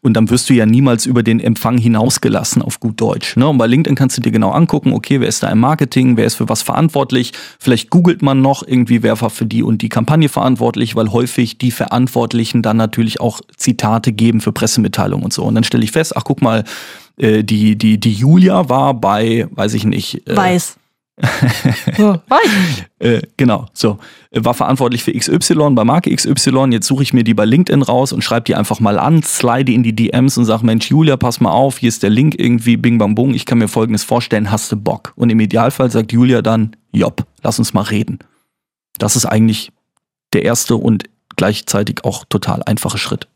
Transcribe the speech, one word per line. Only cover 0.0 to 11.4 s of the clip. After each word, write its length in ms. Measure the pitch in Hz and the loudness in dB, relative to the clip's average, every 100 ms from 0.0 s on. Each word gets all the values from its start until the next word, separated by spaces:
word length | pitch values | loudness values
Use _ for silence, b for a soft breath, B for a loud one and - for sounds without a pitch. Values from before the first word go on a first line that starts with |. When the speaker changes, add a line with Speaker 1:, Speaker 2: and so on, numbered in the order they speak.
Speaker 1:
Und 120 | 135 | 2
dann 160 | 110 110 | 2 2
wirst 220 | 123 - | 2 2
du 20 | |
ja 140 | 127 107 | 2 4
niemals 400 | 117 135 117 - | 4 4 2 0
über 160 | 120 | 0
den 160 | 113 113 | 2 0
Empfang 400 | 117 110 117 123 | 0 0 0 0
hinausgelassen, 840 | 113 110 117 - 117 110 - - | 2 2 0 0 -2 -2 -2 -2
auf 180 | 120 - | -4 -6
gut 220 | 117 110 | -6 -2
Deutsch, 360 | 110 - - - | -2 -2 -4 0
ne? 100 | 135 | 2
Und 100 | 139 | 2
bei 80 | 113 | 2
LinkedIn 300 | 127 131 139 | 2 2 2
kannst 200 | 131 - | 0 0
du 60 | |
dir 100 | 117 | -2
genau 200 | 110 101 | 0 0
angucken, 420 | - 170 151 - | 2 2 2 0
okay, 260 | - - 139 | -2 -2 -2
wer 80 | 117 | 0
ist 140 | - | -2
da 80 | 104 | -2
im 100 | 104 | 2
Marketing, 560 | 123 151 135 - 127 117 | 2 0 0 2 2 2
wer 100 | 107 | 0
ist 100 | - | -2
für 120 | 113 | -4
was 140 | 120 | -4
verantwortlich? 720 | - - 131 139 135 127 123 B B B | -2 0 0 0 0 -2 -2 B B B
Vielleicht 320 | - 117 - | 0 0 2
googelt 320 | 180 175 - | 2 4 2
man 180 | 139 135 | 2 2
noch 220 | 135 135 - | 2 0 0
irgendwie, 340 | 127 117 120 | 0 2 2
wer 180 | 113 110 | 2 0
war 120 | 113 | -2
für 160 | - 113 | -4 -4
die 160 | 113 | -2
und 180 | 117 110 | 0 -2
die 80 | 113 | -2
Kampagne 400 | 113 113 156 147 | -2 2 2 2
verantwortlich, 680 | - 127 120 117 104 113 113 | 2 0 0 0 -2 -4 -2
weil 160 | 107 | 0
häufig 460 | 113 123 - | 0 -2 -2